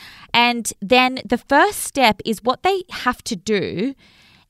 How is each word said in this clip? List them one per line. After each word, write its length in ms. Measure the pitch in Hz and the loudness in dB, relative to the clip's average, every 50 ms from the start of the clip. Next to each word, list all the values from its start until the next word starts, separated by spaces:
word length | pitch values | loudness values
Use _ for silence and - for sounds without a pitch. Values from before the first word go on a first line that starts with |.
| - - - - - - - | -20 -20 -20 -20 -8 -2 2
And 380 | 233 240 240 240 240 220 - - - - | 2 2 2 0 -2 -6 -8 -10 -8 -2
then 380 | 185 254 247 254 254 262 254 - | 2 4 4 4 2 0 -4 -6
the 140 | - 247 233 | -4 -4 -4
first 460 | - - 277 285 339 415 415 - - | 0 2 4 4 4 4 0 -4 -8
step 360 | - - 285 262 220 214 - - | -6 -2 2 2 2 2 0 -2
is 180 | - 220 185 - | -6 -6 -4 -2
what 220 | 240 247 - - | -4 -2 0 0
they 180 | 370 403 381 359 - | -2 -2 -2 -4 -8
have 320 | - - - 247 254 - - | -12 -6 -4 -4 -4 -4 -6
to 140 | - 240 | -10 -10
do. 580 | 175 - - 214 196 147 92 85 165 208 269 269 _ _ _ _ _ _ _ _ _ _ | -8 -4 -2 -2 -2 -2 -4 -4 -4 -4 -4 -6 _ _ _ _ _ _ _ _ _ _